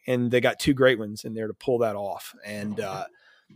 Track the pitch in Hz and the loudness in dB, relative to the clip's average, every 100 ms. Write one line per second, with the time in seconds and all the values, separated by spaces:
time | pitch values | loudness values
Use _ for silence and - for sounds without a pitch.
0 | - 123 120 123 120 - 156 131 131 113 | -2 0 4 4 4 2 0 6 6 4
1 | 107 107 120 110 110 101 - 120 113 101 | -4 -10 -10 -6 -6 -4 0 2 0 -2
2 | 98 87 - - 104 104 104 101 98 95 | -6 -8 -12 -16 -12 -8 -8 -6 -6 -8
3 | - _ _ _ _ | -10 _ _ _ _